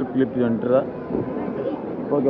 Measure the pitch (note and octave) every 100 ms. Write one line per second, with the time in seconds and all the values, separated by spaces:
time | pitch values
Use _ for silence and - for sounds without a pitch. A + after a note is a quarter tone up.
0 | C3 C3 B2+ B2+ A#2+ A2 A#2+ B2+ - -
1 | - - - - - - - - - -
2 | - C#3+ C3